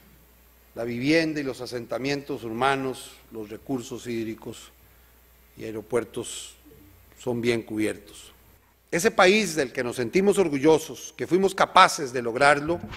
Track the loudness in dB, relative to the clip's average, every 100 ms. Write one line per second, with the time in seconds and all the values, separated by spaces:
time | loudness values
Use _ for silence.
0 | _ _ _ _ _ _ _ -10 -6 -4
1 | 2 2 2 -4 -6 -8 -8 -10 -6 -6
2 | -2 -4 -4 -8 -8 -2 0 0 -4 -8
3 | -14 -20 -18 -14 -12 -14 -6 -6 -6 -12
4 | -6 -6 -6 -8 -12 -16 -20 _ _ _
5 | _ _ _ _ _ -16 -12 -10 -4 -4
6 | -2 -8 -10 -12 -16 -20 -20 -20 -20 -20
7 | _ -10 -6 -2 0 -2 -4 -4 -2 -4
8 | -14 -20 -20 -20 _ _ _ _ _ -2
9 | 0 6 6 6 2 -2 -4 -2 -4 -2
10 | 0 2 4 4 2 4 4 4 2 -12
11 | -16 -10 0 2 2 2 4 6 6 4
12 | -4 -4 -4 2 4 4 0 -6 -8